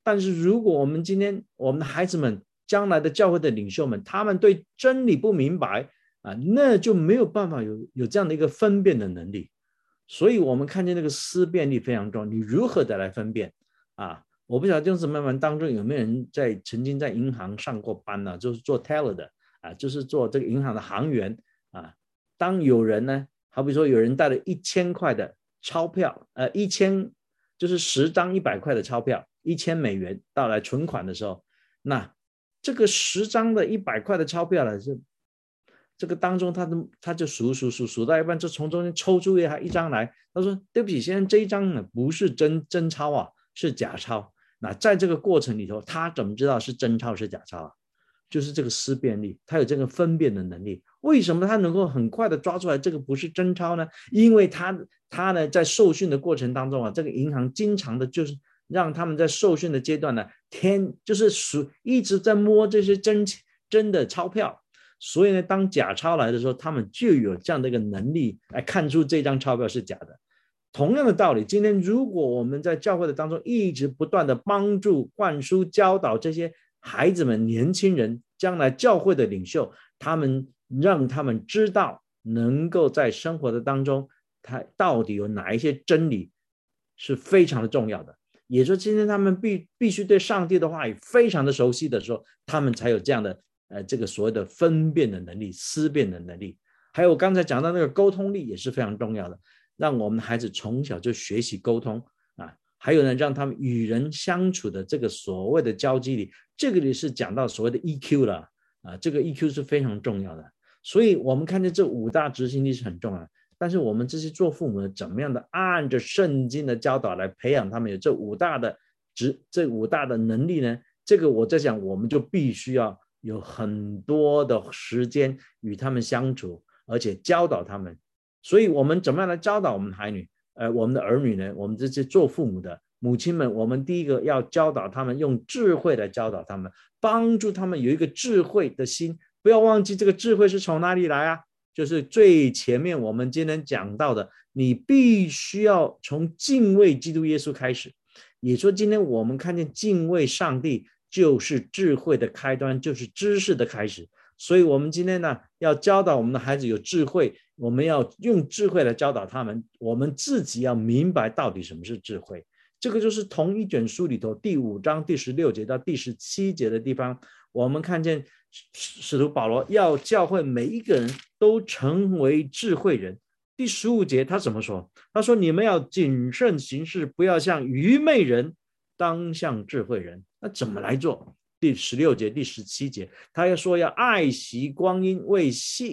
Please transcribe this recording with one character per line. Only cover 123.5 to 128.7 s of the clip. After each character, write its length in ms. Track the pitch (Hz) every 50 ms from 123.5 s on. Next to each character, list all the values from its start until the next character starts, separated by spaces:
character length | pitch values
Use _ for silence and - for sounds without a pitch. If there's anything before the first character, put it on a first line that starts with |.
| - - 113 104 104 107 104 104 104 98
多 420 | 95 - 147 151 151 147 147 147 143
的 180 | 123 123 107 98 85
时 360 | - - - - 113 123 123 120
间 300 | 120 143 135 131 131 131 - _ _ _
与 120 | - 110 104
他 140 | 98 127 135
们 120 | 135 123
相 340 | 113 - - 120 131 131 131
处， 260 | 131 - 90 87 82 _ _ _ _ _
而 140 | - 113 120
且 160 | - 110 95
教 320 | 92 - - 175 170 175 165
导 160 | 143 90 87
他 140 | 101 101 101
们。 200 | 95 90 82 - _ _ _ _ _ _ _ _
所 180 | - - - 208
以 80 | 226
我 160 | 196